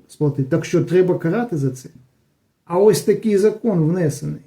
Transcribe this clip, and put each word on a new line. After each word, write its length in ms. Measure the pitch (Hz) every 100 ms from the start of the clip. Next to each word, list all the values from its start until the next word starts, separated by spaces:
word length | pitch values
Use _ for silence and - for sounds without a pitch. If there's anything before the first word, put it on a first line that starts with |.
| _
сплатити, 420 | - 147 135 131
так 140 | -
що 200 | - 175
треба 340 | 135 180 175 165
карати 380 | 165 208 240 156
за 140 | 135
це. 180 | 127 - - _ _ _ _ _ _
А 140 | - 175
ось 240 | 208 190
такий 360 | - 196 226 196
закон 420 | 214 214 233 180
внесений. 600 | 156 185 156 131 151 151